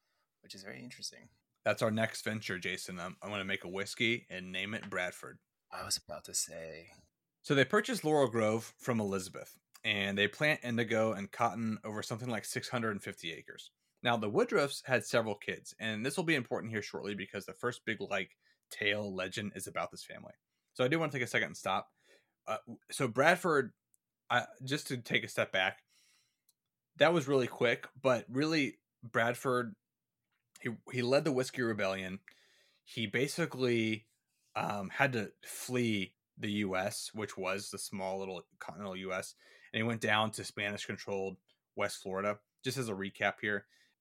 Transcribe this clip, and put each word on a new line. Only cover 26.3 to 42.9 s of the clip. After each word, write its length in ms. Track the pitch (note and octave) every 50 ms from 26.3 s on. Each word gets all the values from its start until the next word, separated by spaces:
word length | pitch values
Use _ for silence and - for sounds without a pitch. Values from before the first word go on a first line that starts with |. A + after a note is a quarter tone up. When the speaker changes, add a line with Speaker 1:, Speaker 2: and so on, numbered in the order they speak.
| _ _ _ _ _ _ _ _ _ _ _ _ _ -
Speaker 2:
that 160 | C#3+ D#3+ F3
was 160 | E3+ C3+ C3+
really 180 | C#3+ C3+ B2 A2
quick, 400 | - - B2 A#2 B2 C#3 - - - C3
but 240 | - C3 B2 A2+ G#2 -
really 500 | A#2 C3 D3 D#3 E3 D#3 C#3 A#2+ - - _ _ _ _
Bradford, 720 | - A2+ - B2 A2+ A#2 A#2+ - - C#3 B2 B2 A#2+ A2+ G2+ - _ _ _ _ _ _ _ _ _ _ _ _ _ _ _ -
he, 80 | - B2 A2+ - - - -
he 80 | B2+
led 240 | B2 A#2+ C3+ C#3+ D#3
the 60 | D#3+ C#3
Whiskey 280 | B2+ C3 - - C#3
Rebellion. 580 | B2 A2+ A2 G#2 G2+ F#2+ G2 F#2+ F#2+ F#2 F#2 G2 - - - _ _ _ _ _ _ _ _ _ _
He 200 | - - B2+ A2+
basically, 1000 | G#2 - A#2+ C3+ D3 - - E3 D3+ - B2+ C3 B2 A#2+ A#2 A2+ A2 A2 G#2+ A2 _ _ _ _ _ _ _ _ _ -
um, 340 | G#2+ - - G#2 G2+ G2 F#2
had 220 | - - C#3 C#3
to 200 | B2+ A#2 G2+ - - _ -
flee 680 | - - - - - B2 B2 A#2+ A2+ G#2+ G2+ F#2+ F#2 - _ _ _ _ -
the 140 | - G#2
U 260 | G#2 G#2 G#2 F#2+ F#2 F#2
S, 340 | F#2+ G2+ - - - - -
which 220 | G#2+ G#2+ G2 -
was 340 | - F#2 F#2 F#2+ G2+ G#2 -
the 80 | - G2
small 420 | - - - G2 F#2+ F#2+ F#2+ G2
little 240 | G2 F#2+ F#2+ F2 E2 _ _ _
continental 360 | - - - E2+ G#2 G2 F#2
U 160 | F#2 F#2+ F#2
S, 240 | F#2 F#2+ - - - - _ - - - - - -
and 60 | A2+
he 40 | A2
went 160 | A#2 A#2 A2+
down 320 | - A2 G#2+ G#2+ A2 A2
to 120 | - - G2+
Spanish-controlled 880 | - - - G#2 G2+ G#2 G2+ - - G#2+ F#2+ - - G2+ G2 F#2+ G2 F#2 - _ _ _ _ _ _ _
West 260 | - G2+ G2+ - -
Florida. 380 | - G2 F#2 F#2+ G2 G#2 G#2 G2+ - _ _ _ -
Just 140 | C3 B2 C3+
as 100 | B2+
a 60 | A2